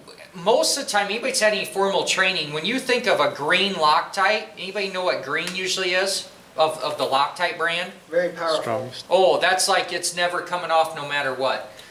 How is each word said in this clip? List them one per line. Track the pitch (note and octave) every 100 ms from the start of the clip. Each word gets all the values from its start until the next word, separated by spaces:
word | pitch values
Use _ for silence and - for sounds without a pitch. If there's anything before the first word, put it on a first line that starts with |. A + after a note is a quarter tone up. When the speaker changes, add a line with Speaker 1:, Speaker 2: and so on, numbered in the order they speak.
| - - -
Speaker 1:
Most | F3+ F3 C4+ D#4 C#4+
of |
the | C4+
time, | G#3 G3
anybody's | A3 C4 -
had | G#3+
any | G3+
formal | F3 F#3+ G3 F3
training, | C#3 - F#3 F3+ D3
when | D3+
you | F3 C4
think | - A#3+ A3
of | D3
a | C#3+
green | - D3+ F#3 G3
Loctite, | F3+ D3+ D#3+ E3+ - G3+ G#3+ - -
anybody | F#3 G#3 G3
know | F#3
what | F3+ C3+
green | C3 D3+ F3 F3+
usually | F#3 F#3+ F3+
is | F#3 G3 - - - - -
of, | D#3 D3+
of | D3+ C#3+
the |
Loctite | B2+ C3 C#3+ - E3+ D3+
brand? | E3 E3+ F#3 - -
Speaker 2:
Very | E3 F3
powerful. | E3+ E3 D#3
Speaker 3:
Strongest. | - A2 A#2+ - -
Speaker 1:
Oh, | F#3 F3+ C#3+
that's | E3+ F#3 G3
like | F#3 -
it's | F3 -
never | E3+ F3 F3
coming | - F3 E3
off | E3 D#3+
no | D#3+ C#3+
matter | C#3+ C3+
what. | B2 C3 A2 - - -